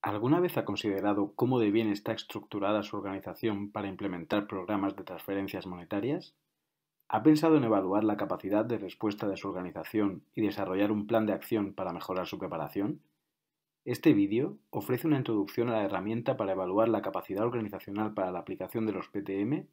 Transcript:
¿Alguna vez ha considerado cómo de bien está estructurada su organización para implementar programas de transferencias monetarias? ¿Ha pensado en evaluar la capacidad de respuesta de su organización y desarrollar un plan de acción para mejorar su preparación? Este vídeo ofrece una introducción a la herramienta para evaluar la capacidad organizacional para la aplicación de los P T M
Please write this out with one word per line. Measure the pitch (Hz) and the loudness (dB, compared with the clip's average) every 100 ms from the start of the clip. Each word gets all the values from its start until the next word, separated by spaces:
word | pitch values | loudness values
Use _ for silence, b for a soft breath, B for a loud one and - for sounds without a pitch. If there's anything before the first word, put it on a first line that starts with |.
¿Alguna | 107 104 120 165 | -2 0 4 4
vez | 180 | 4
ha | 131 | 0
considerado | 107 98 107 95 104 101 98 | -2 -2 -2 0 2 2 0
cómo | - 123 127 | 0 2 4
de | 107 | 4
bien | 107 110 | 4 2
está | 101 - | -2 -4
estructurada | 110 - 104 - 104 98 107 | -6 -6 -12 -8 -4 0 0
su | 101 | -2
organización | 101 98 98 95 90 113 101 104 | -6 -6 -8 -8 -4 -2 -2 -6
para | 107 101 | -6 -6
implementar | 92 101 90 82 104 | -6 -6 -6 -2 -2
programas | 101 98 90 104 98 | -2 -6 -2 0 0
de | 98 | -4
transferencias | 92 87 - 98 98 92 | -12 -12 -6 -4 -4 -6
monetarias? | 90 90 87 101 117 165 - _ _ _ _ _ _ _ _ | -8 -12 -6 -4 -2 -4 -6 _ _ _ _ _ _ _ _
¿Ha | 113 | 4
pensado | 135 151 160 156 | 6 8 8 6
en | |
evaluar | 117 104 92 101 | 6 4 4 2
la | 107 | 2
capacidad | 104 95 90 92 104 | 0 -2 -4 0 0
de | 117 110 | 2 -2
respuesta | 95 - 107 104 104 | -4 -2 -2 0 -4
de | |
su | 92 98 | -4 -6
organización | 90 90 87 80 107 101 87 _ | -6 -8 -8 -2 2 2 0 _
y | - | -2
desarrollar | 107 104 95 92 104 | 0 0 -2 2 2
un | 107 104 | 2 2
plan | 110 | 2
de | 107 | 2
acción | 92 - 113 98 | -2 0 -2 -2
para | 98 92 | -4 -6
mejorar | 85 - 92 90 | -6 -4 -4 -4
su | 98 | -6
preparación? | 80 82 73 98 104 170 _ _ _ _ _ _ _ _ | -6 -6 -4 -2 -2 -4 _ _ _ _ _ _ _ _
Este | - 123 165 | -6 2 6
vídeo | 107 98 113 160 208 _ | 6 4 2 0 -6 _
ofrece | - - 123 165 | -8 -2 0 2
una | 139 | 2
introducción | 123 107 98 - 117 | 2 0 0 0 0
a | |
la | 110 | 2
herramienta | 98 95 101 113 113 - | 0 -2 -2 -2 -2 -2
para | 101 | 0
evaluar | 95 90 98 113 | 0 2 4 4
la | 107 | 2
capacidad | 95 95 - 98 | -2 -6 -4 -2
organizacional | 117 120 104 98 - 101 107 | 0 -2 -4 -8 -8 -4 -2
para | 107 92 | -2 -2
la | 90 | -4
aplicación | - 92 92 117 | -8 -8 -6 -2
de | 110 | -2
los | 92 - | -4 -6
P | 104 | -8
T | 101 98 | -4 -2
M | 107 160 - | 0 -2 -4